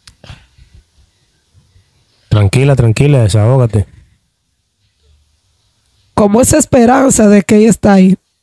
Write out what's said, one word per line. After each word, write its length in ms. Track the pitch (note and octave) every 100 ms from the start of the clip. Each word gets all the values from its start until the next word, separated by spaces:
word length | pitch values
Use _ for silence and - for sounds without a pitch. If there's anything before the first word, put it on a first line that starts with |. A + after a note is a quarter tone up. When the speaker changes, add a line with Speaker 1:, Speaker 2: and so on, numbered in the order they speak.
| _ _ - - _ _ _ - _ _ _ _ _ _ _ _ _ _ _ _ _ _ _
Speaker 1:
Tranquila, 480 | G#2+ G2 B2+ C#3 C3+
tranquila, 460 | A#2 G#2+ C#3+ C#3
desahógate. 640 | A2 G#2+ G#2+ C3 A#2+ G#2+ G2 - _ _ _ _ _ _ _ _ _ _ _ _ _ _ _ _ _ _ _ _ _ -
Speaker 2:
como 240 | G#3 G#3+
esa 160 | C4 D#4
esperanza 720 | - C#4 A#3 C4+ C4+ - G#3
de 140 | G#3
que 160 | - G#3+
ella 100 | A3+
está 240 | - G#3+
ahí, 240 | G3 F#3+ F#3 _ _